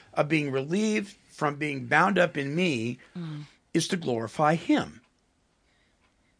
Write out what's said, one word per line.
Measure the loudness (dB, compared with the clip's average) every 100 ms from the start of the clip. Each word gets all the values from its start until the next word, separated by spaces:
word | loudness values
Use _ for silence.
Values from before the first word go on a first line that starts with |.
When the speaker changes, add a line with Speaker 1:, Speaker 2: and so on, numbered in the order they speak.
| -8
Speaker 1:
of | -2 0
being | 0 0
relieved | -2 -2 0 0 0 -4 -12 _
from | -4 -2 -2
being | -4 -6 0
bound | 4 4 4
up | 2 0
in | -4
me | 0 0 0 -4 -6 -12 -12
Speaker 2:
Mm. | -10 -10 -14 _ _
Speaker 1:
is | -2 -2
to | -2
glorify | -2 -2 -2 2 2 4
him. | 2 0 0 -8 _ _ _ _ _ _ _ _ _ _ _ _ _